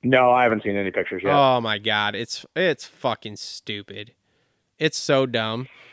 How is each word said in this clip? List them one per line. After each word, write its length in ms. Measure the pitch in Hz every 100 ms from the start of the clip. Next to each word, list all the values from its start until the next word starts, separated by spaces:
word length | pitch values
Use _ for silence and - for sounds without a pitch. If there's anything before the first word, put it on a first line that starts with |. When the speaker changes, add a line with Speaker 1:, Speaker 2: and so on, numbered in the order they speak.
Speaker 1:
No, 280 | 123 127 127
I 120 | 123
haven't 200 | 123 110
seen 140 | 104 101
any 140 | 98
pictures 300 | 95 90 95
yet. 100 | 95
Speaker 2:
Oh 260 | 143 135 127
my 200 | 113 107
God. 360 | 107 107 104 104
It's, 300 | 117 - - -
it's 300 | 185 143 -
fucking 500 | - 131 110 110 104
stupid. 760 | - - - 104 101 98 107 _ _ _ _ _ _ _
It's 200 | 160 -
so 280 | - 135 135
dumb. 420 | 117 110 117 131 - -